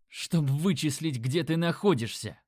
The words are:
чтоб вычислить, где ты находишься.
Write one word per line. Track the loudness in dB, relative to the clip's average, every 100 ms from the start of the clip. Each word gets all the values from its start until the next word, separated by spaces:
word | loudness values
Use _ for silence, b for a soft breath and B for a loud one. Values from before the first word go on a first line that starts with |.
| _
чтоб | -14 -2 0
вычислить, | 2 2 2 2 0 -2 -4 -2
где | -2 -2
ты | 0 0
находишься. | 0 2 2 2 0 -6 -10 -12